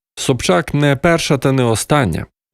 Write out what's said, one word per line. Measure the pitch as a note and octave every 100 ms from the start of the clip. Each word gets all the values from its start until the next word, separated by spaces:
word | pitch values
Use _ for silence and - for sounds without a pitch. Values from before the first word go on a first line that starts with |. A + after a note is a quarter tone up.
| _ -
Собчак | - B2+ - F3+ D#3+
не | D3 D3 C#3
перша | F3 E3+ - C#3+
та | C#3+
не | C3+
остання. | B2 A2 - D3+ A2 D#2+ - _ _